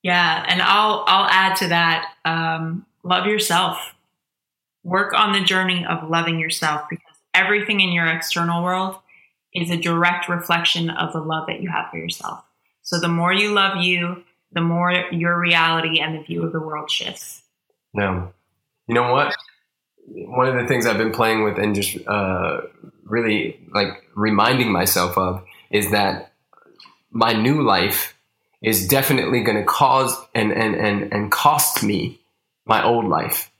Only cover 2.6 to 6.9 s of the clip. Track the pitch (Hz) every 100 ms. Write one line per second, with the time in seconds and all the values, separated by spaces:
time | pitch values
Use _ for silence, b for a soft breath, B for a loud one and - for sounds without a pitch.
2.6 | 160 175 - _ 180 180 190 214 208 170
3.6 | 220 - - _ _ _ _ _ _ _
4.6 | _ _ 175 185 208 - 208 196 190 185
5.6 | 185 180 175 165 156 165 165 165 160 -
6.6 | 156 147 -